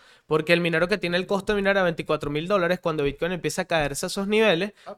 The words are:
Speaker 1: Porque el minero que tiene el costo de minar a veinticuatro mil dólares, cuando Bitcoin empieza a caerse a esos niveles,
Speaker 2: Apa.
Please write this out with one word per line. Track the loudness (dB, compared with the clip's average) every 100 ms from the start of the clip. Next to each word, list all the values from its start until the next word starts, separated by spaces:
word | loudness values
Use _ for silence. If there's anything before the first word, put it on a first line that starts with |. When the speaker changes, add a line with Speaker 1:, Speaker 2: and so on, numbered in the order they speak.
| -20 -16 -2
Speaker 1:
Porque | 0 2
el | 2
minero | 2 2 0
que | 0
tiene | -2 -2
el | -2
costo | -4 -2
de | 0
minar | 2 2
a |
veinticuatro | 2 0 -2 -2 -2
mil | -4 0
dólares, | 0 2 0
cuando | -2 0
Bitcoin | -2 -2 -4
empieza | -4 -4 -4
a | -2
caerse | 0 -2 -4 -6
a |
esos | -4 0
niveles, | 2 4 2 0 -8
Speaker 2:
Apa. | -18